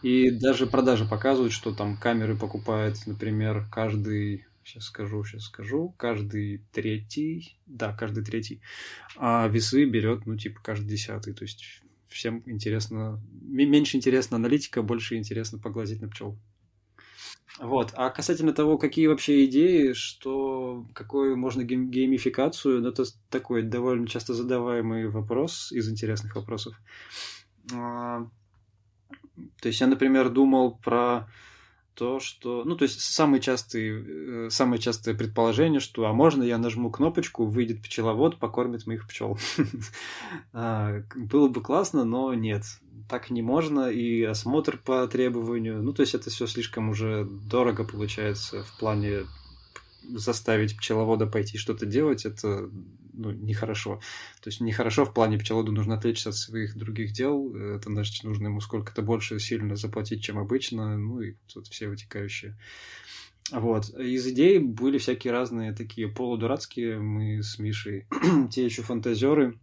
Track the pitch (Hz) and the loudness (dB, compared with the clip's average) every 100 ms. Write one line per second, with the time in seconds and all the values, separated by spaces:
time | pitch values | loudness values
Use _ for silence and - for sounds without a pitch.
0 | 127 127 127 120 131 127 127 127 127 117 | 4 6 6 6 2 4 4 4 6 4
1 | 107 107 123 135 120 107 117 104 104 104 | 2 2 2 4 2 0 -4 -2 -2 0
2 | 120 117 107 107 110 104 104 110 107 104 | 0 2 2 0 -2 -6 -2 0 0 -2
3 | - 107 110 107 110 107 107 - 110 107 | -8 -6 -2 0 0 -2 -4 -2 -2 0
4 | 104 107 104 98 - _ - 117 107 - | -2 -2 -2 -4 -10 _ -20 -16 -14 -8
5 | 104 107 104 107 107 - 107 139 175 - | -6 -6 -6 -10 -16 -14 -4 -2 -2 -4
6 | 120 110 104 107 104 101 - - 107 107 | -4 -2 -4 -4 -4 -6 -8 -4 -2 -4
7 | 107 - 156 165 165 _ _ 127 110 104 | -6 -6 -4 -6 -12 _ _ -6 -6 -4
8 | 113 107 107 113 107 113 - - - - | -4 -4 -4 -6 -6 -12 -14 -16 -16 -16
9 | - - 123 117 113 110 107 135 143 113 | -20 -4 2 4 4 2 4 4 4 4
10 | 107 117 107 110 107 - - 107 104 104 | 2 0 -2 -6 -8 -10 -8 -6 -4 -4
11 | 107 107 107 104 104 - - - _ _ | -4 -8 -8 -10 -12 -14 -18 -20 _ _
12 | _ - 117 117 120 107 107 110 107 110 | _ -8 -6 -6 -8 -6 -2 -2 -2 -4
13 | 110 110 - - - 135 143 147 147 135 | -6 -8 -12 -16 -6 4 8 8 6 2
14 | 127 131 127 120 117 143 139 - 107 117 | 4 4 2 0 2 2 2 -2 0 -2
15 | 110 113 107 107 110 113 110 104 107 110 | -2 -4 -4 -6 -6 -8 -8 -6 -6 -6
16 | 107 - 104 107 _ _ _ _ _ _ | -8 -10 -10 -10 _ _ _ _ _ _
17 | - - - - _ - 123 131 117 - | -20 -20 -18 -18 _ -14 -2 0 0 0
18 | 127 - 143 160 160 139 151 156 147 - | -2 -2 0 2 2 4 4 4 2 4
19 | 156 151 - 143 135 131 175 175 135 120 | 4 4 6 8 8 8 6 8 6 2
20 | - - 135 135 135 131 127 123 113 - | -6 -8 -6 -2 -2 -2 -4 -8 -12 -16
21 | 107 139 135 127 127 123 120 127 127 123 | -4 2 2 2 0 0 0 0 2 2
22 | 131 131 127 - 139 - 143 127 120 120 | 4 4 2 2 0 2 2 2 2 0
23 | 123 - _ 131 127 120 113 120 123 127 | -2 -4 _ -4 0 0 0 0 2 0
24 | 117 120 110 120 123 123 120 120 113 113 | 0 -4 -4 -4 0 0 2 0 0 -2
25 | 110 110 107 117 165 - - 127 110 110 | -2 -4 -2 0 0 -4 -6 -4 -2 -2
26 | 110 107 107 - 101 113 110 107 _ - | -2 -2 -4 -8 -6 -8 -8 -14 _ -20
27 | - - - - _ _ - 123 120 120 | -18 -14 -14 -14 _ _ -12 -8 -6 -6
28 | 120 120 117 _ _ _ _ _ _ _ | -4 -4 -6 _ _ _ _ _ _ _
29 | _ - - - - _ 120 107 127 131 | _ -20 -20 -20 -20 _ -4 2 4 6
30 | 135 135 127 120 139 131 127 113 - 120 | 6 6 4 6 6 6 4 2 0 2
31 | 120 120 110 - - - _ _ _ - | 4 0 -4 -18 -20 -20 _ _ _ -6
32 | 120 135 - - 120 120 127 170 139 - | -4 -4 -6 -10 -6 -4 -2 2 2 2
33 | - - 156 135 127 127 - 117 110 107 | -4 4 6 6 4 -2 -2 -4 -4 -6
34 | 107 156 147 117 113 - 131 120 123 110 | -8 -12 -10 -8 -4 2 2 4 0 -2
35 | 117 107 110 113 117 113 160 147 131 - | -2 -2 -2 4 4 6 4 4 0 -2
36 | 110 110 160 143 120 117 117 113 120 110 | 2 6 6 6 2 2 0 -2 -4 2
37 | 151 170 170 - 110 107 117 107 - - | 2 2 -4 -2 0 0 0 -2 -6 -2
38 | 113 110 160 165 113 113 123 117 107 110 | 0 4 2 2 -4 -2 -2 -4 -6 -8
39 | 107 - 110 107 - - 107 117 107 - | -8 -8 -4 -4 -4 -2 -2 -2 -12 -12
40 | - - - - - 117 117 110 104 104 | -14 -12 -12 -14 -12 -6 -2 0 0 -2
41 | 104 131 110 139 143 123 110 147 190 151 | -8 -10 0 4 4 4 0 0 2 0
42 | 117 120 131 120 110 104 104 - - - | 0 0 0 0 0 -2 -4 -16 -20 -20
43 | 107 123 - 120 113 143 160 147 127 113 | -8 -8 -4 -4 2 2 2 2 0 0
44 | 117 117 110 107 117 143 151 - - 131 | 0 2 2 0 0 0 0 -4 0 2
45 | 123 127 127 120 113 120 113 107 113 139 | 2 2 2 0 -2 -2 -2 -2 -2 2
46 | 135 110 - - 113 120 110 - 110 104 | 2 2 -6 -6 -4 -4 -6 -2 -2 0
47 | 110 107 101 98 104 120 123 107 110 104 | -2 -2 -4 -8 -2 2 2 2 -4 -4
48 | 104 107 107 104 - 101 101 - 110 107 | -6 -2 -4 -4 -6 -10 -12 -4 0 0
49 | 104 101 95 - - - - - - _ | 0 -2 -6 -14 -20 -20 -20 -20 -20 _
50 | - 117 107 113 - 110 107 107 - 110 | -12 -6 -2 -2 2 2 2 -2 -2 0
51 | 110 110 107 107 101 104 104 110 107 113 | 2 2 2 0 -2 -6 -6 -4 0 2
52 | 151 120 110 104 107 98 98 104 92 - | 2 2 -2 -6 -4 -4 -6 -12 -16 -20
53 | - - 110 95 104 107 110 104 107 101 | -20 -10 -8 -6 -4 -2 -2 -4 -6 -8
54 | - - - - - 107 117 107 117 107 | -10 -16 -16 -16 -14 -4 -2 0 2 4
55 | 139 - 110 107 107 110 113 107 107 110 | 2 4 4 4 0 0 0 0 0 0
56 | 113 113 110 104 - 110 107 107 107 110 | 0 -2 -4 -6 -6 -4 -6 -6 -8 -6
57 | 107 107 131 143 135 107 104 101 104 104 | -6 -2 0 0 -2 -6 -6 -8 -4 -4
58 | 104 - 110 107 104 104 104 110 107 - | -4 -6 -6 -4 -2 -4 -4 -6 -6 -6
59 | 107 117 107 107 - 113 104 101 107 107 | 0 0 -2 -6 -4 -2 -2 -4 -4 -6
60 | 104 110 - 104 101 127 - 113 107 107 | -4 -6 -4 -6 -2 -2 -2 -4 -4 -4
61 | 104 123 104 107 _ - 104 - 107 101 | -4 -6 -8 -12 _ -18 -16 -10 -8 -8
62 | 107 107 101 - 104 107 - - - - | -10 -8 -8 -8 -12 -16 -20 -20 -20 -20
63 | - - - _ - 127 113 110 107 - | -18 -18 -20 _ -8 -2 2 2 0 -6
64 | 127 127 127 127 165 196 139 110 131 139 | -2 -2 -2 6 8 8 4 0 0 2
65 | - 120 127 120 123 117 110 107 110 - | 0 -2 0 0 0 -2 -4 -6 -8 -6
66 | 107 107 127 117 113 143 - - 117 110 | -6 -4 -2 0 0 -2 -4 -6 -4 -2
67 | 107 107 107 107 107 - 107 107 107 101 | -2 -2 -2 -2 -4 -6 -4 -4 -6 -8
68 | - - 170 165 127 - 123 113 110 120 | -6 0 4 4 2 0 -2 -2 -4 -4
69 | 120 110 135 151 131 113 | 0 2 4 6 4 0